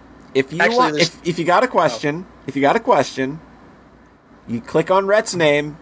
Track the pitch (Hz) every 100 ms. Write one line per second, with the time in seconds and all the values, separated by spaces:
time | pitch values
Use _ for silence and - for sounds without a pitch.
0 | - - - 135 135 160 175 240 247 151
1 | 170 - 170 170 160 180 254 196 156 117
2 | 147 160 - - - 139 139 220 - 175
3 | - - 131 160 - - - - - -
4 | - _ _ - - 117 - 156 165 190
5 | 196 214 214 180 156 147 147 147